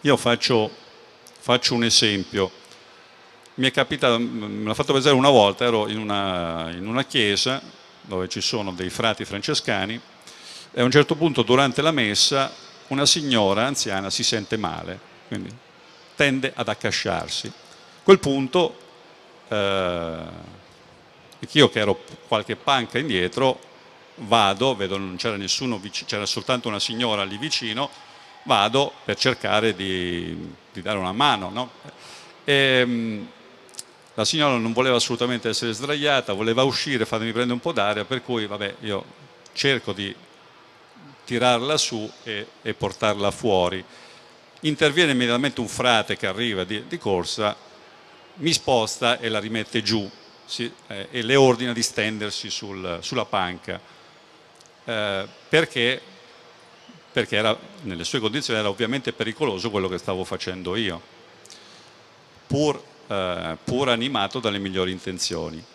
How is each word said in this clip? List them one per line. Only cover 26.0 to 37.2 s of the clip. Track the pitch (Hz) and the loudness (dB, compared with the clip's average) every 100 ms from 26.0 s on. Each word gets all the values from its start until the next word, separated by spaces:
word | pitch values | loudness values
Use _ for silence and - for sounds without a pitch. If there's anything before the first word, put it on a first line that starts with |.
| - | -6
c'era | 107 101 | -6 -4
soltanto | - 107 123 117 | -6 -2 -4 -2
una | 101 | -4
signora | - 113 120 104 | -4 -2 -2 -2
lì | 95 101 | -2 -6
vicino, | 151 - 113 110 139 - - - - - | -6 -4 -4 -6 -6 -10 -20 -20 -20 -18
vado | - 117 104 127 143 - | 0 2 4 2 0 -4
per | - 101 | -6 0
cercare | 131 120 101 104 110 | 0 0 0 2 2
di, | 92 95 92 90 87 85 82 82 - - | -2 -4 -2 -2 -4 -6 -8 -12 -16 -18
di | - | -10
dare | 92 104 | -6 -4
una | 92 | -4
mano, | 101 143 110 92 | 0 0 0 -4
no? | 107 123 - 143 - - - - - | -8 -8 -12 -20 -20 -20 -20 -20 -10
Ehm, | - 139 135 127 123 120 113 104 120 - - - - - - - - - | 0 2 4 4 2 0 -4 -6 -12 -18 -20 -20 -20 -20 -20 -20 -12 -4
la | |
signora | 104 160 147 123 | -2 2 2 2
non | 113 | 0
voleva | 117 131 120 | 0 4 2
assolutamente | - 117 123 120 113 | 2 0 0 0 -2
essere | 104 117 | -2 -4
sdraiata, | 107 139 147 147 139 - | -4 -4 -2 2 2 0
voleva | 98 110 117 | -2 0 2
uscire, | 135 - - 131 110 | 2 2 -2 -2 0
fatemi | 110 | -2